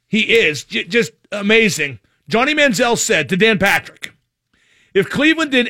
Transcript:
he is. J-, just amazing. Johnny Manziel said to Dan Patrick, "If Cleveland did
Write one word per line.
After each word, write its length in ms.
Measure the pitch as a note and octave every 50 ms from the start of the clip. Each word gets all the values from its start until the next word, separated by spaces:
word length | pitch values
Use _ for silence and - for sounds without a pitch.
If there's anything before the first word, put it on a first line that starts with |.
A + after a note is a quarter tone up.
| _
he 260 | _ - A3 G3+ F3+ A3
is. 300 | A3+ F#3+ D#3 D3 A#2+ -
J-, 220 | - G3 A#3 -
just 260 | E3+ G3 A#3+ G#3 - - _ _ _
amazing. 680 | G3 G#3 G3+ G3+ A3 A3+ A3+ G3 - D#3 D3 C#3 B2 - _ _ _ _ _
Johnny 280 | - E3+ A3+ C4 D4 D4+
Manziel 420 | D4+ C#4+ C#4 G3 D#3+ B3 A#3+ A#3
said 320 | A#3 - - G#3+ D#3+ - -
to 80 | F#3+
Dan 220 | F3 G#3+ A3+ A3 E3+
Patrick, 540 | F#3+ G3+ E3+ D#3 - - - _ - - - _ _ _ _ _ _ _ _ _ _ _ _ _ _ _ -
"If 160 | F#3+ F#3+ -
Cleveland 400 | - A#3+ C#4+ D#4 D#4+ E4 D#4+ C#4+
did 180 | C4 B3 A#3+